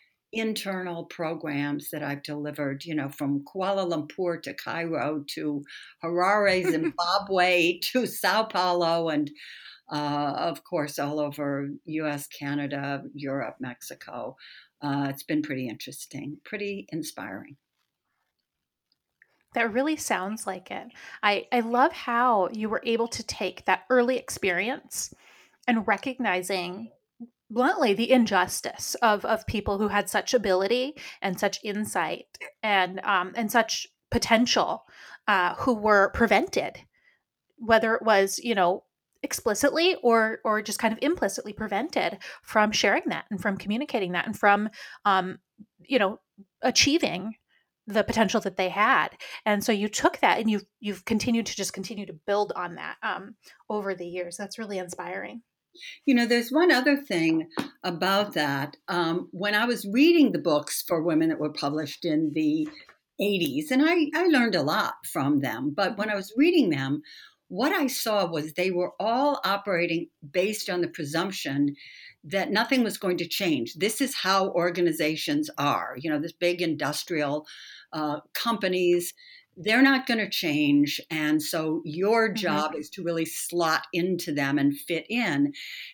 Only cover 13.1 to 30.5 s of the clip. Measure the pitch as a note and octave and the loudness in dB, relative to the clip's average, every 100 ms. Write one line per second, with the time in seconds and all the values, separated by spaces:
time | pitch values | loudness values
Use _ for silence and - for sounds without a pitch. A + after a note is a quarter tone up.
13.1 | C#3+ C#3 C#3 A2+ - B2+ A#2+ - - - | -10 -6 -4 -6 -8 -10 -12 -14 -16 -14
14.1 | A#2+ A2+ - - - - _ C#3+ C#3+ C#3 | -12 -10 -12 -20 -20 -20 _ -4 -2 -2
15.1 | C#3 - D3+ D3+ C3 B2+ - - A#2+ - | -4 -4 -2 -2 -4 -6 -8 -12 -14 -14
16.1 | - C#3+ D3+ - G#3 G3+ G3+ G3 E3+ C#3+ | -12 -10 -12 -12 -8 -8 -8 -10 -10 -10
17.1 | - G2+ G2 - C#3+ _ _ _ _ _ | -10 -12 -12 -14 -20 _ _ _ _ _
18.1 | _ _ _ _ _ _ _ _ _ _ | _ _ _ _ _ _ _ _ _ _
19.1 | _ _ _ _ A#3+ A3+ A3 C#4+ D#4 - | _ _ _ _ -2 0 0 0 -2 -2
20.1 | F#3 F#3+ A3 - F#3 - - A#3+ - - | -2 -2 -6 -8 -8 -10 -12 -12 -18 -20
21.1 | - G#3 G3+ - A#3+ A3+ A#3+ D4+ - - | -2 0 2 0 0 2 4 2 2 -2
22.1 | A#3 B3+ G#3+ F3+ A3+ G#3+ A3 A#3 A3+ A#3 | 2 4 4 2 -2 -4 -4 -2 -2 -2
23.1 | - - - F#3 - - F#3 - B3+ A#3+ | -6 -8 -6 -6 -4 0 0 2 4 4
24.1 | B3+ - - G3 F3 G#3 C#4 - - - | 0 -4 -4 0 0 -2 -4 -8 -10 -10
25.1 | - _ - _ _ - A3+ G3 G3 C#4 | -12 _ -20 _ _ 0 0 2 0 -2
26.1 | B3+ A#3 F#3 F3+ F#3+ F3 F#3+ A3+ _ _ | -4 0 0 0 -4 -4 -8 -14 _ _
27.1 | - A#3 _ - A3 C4+ G4 B3+ G3 A#3 | -20 -20 _ -6 0 2 4 2 2 4
28.1 | B3+ A3 F#3+ F#3 - - - - - A#3 | 6 6 2 0 -2 -8 -8 -8 0 2
29.1 | G#3 - A3 - G#3+ G3+ G3 G#3 G3+ G3 | 2 2 -2 -2 -4 -2 0 0 0 0
30.1 | G#3 - - G3+ | -2 2 2 4